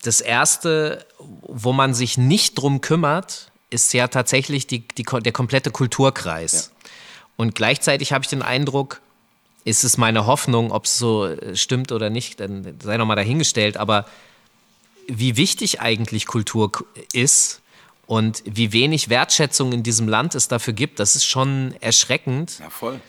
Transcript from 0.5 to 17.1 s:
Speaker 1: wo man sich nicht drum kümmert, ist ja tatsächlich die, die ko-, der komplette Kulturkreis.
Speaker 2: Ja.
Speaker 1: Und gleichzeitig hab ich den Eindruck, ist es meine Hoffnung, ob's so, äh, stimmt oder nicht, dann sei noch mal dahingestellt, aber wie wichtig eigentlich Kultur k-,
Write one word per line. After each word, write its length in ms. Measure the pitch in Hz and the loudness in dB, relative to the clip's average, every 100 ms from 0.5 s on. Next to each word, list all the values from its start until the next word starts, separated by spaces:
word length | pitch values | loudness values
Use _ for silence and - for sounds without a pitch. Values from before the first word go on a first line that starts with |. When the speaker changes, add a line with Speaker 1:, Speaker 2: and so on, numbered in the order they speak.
| - 170 156 151 - - - | 0 0 0 0 -4 -12 -20
Speaker 1:
wo 560 | 143 - - 127 110 | -20 -20 -16 -6 0
man 220 | 135 135 120 | 2 2 2
sich 220 | 123 - | 0 2
nicht 340 | 127 202 - | 4 4 2
drum 260 | - 139 139 | 0 0 0
kümmert, 680 | - 160 151 160 190 - - _ _ | 2 2 2 0 -4 -12 -16 _ _
ist 200 | 117 - | -2 2
ja 140 | 123 123 | 2 2
tatsächlich 600 | 131 120 135 135 143 - | 2 2 0 0 -4 -4
die, 200 | 123 - | -6 -6
die 160 | - | -10
ko-, 160 | 117 123 | -4 -2
der 120 | 117 | 0
komplette 380 | 110 123 135 - | 0 0 0 -2
Kulturkreis. 1000 | - 127 - 135 - 90 80 82 - - | -2 -2 2 2 2 -4 -4 -2 -4 -4
Speaker 2:
Ja. 200 | _ - - - - - - | _ -20 -20 -20 -20 -18 -4
Speaker 1:
Und 180 | 117 - | -2 0
gleichzeitig 580 | 110 143 - 139 135 | 0 2 2 0 0
hab 80 | 139 | -2
ich 60 | 135 | -2
den 160 | 135 | -4
Eindruck, 580 | 123 127 143 135 135 - _ _ _ _ _ _ - | -2 0 0 0 -2 -8 _ _ _ _ _ _ -2
ist 180 | 107 | 0
es 140 | 127 - | 2 4
meine 300 | 113 110 107 | 4 4 2
Hoffnung, 440 | 143 - 120 117 | 2 2 2 2
ob's 280 | 104 - - | -2 -2 0
so, 260 | 120 110 95 | 0 0 -2
äh, 300 | 76 - 95 | -6 -6 -4
stimmt 360 | - 127 127 | -2 -2 -2
oder 200 | 117 107 | -4 -2
nicht, 280 | 110 - - | -4 -6 -10
dann 360 | 98 98 92 76 | -10 -10 -12 -12
sei 140 | 101 113 | -4 0
noch 100 | 110 | 2
mal 80 | 107 | 2
dahingestellt, 640 | 101 147 160 - 107 - | 2 2 0 2 0 0
aber 280 | 107 104 101 - - _ _ _ _ _ _ _ - | 0 0 0 -10 -20 _ _ _ _ _ _ _ -10
wie 280 | 117 127 117 | -2 0 2
wichtig 440 | 196 - 107 - | 2 0 -2 -2
eigentlich 440 | 117 110 110 110 - | 0 0 -2 -4 -2
Kultur 440 | 117 104 113 104 | -2 -2 0 0
k-, 140 | - - - - | -2 -10 -16 -6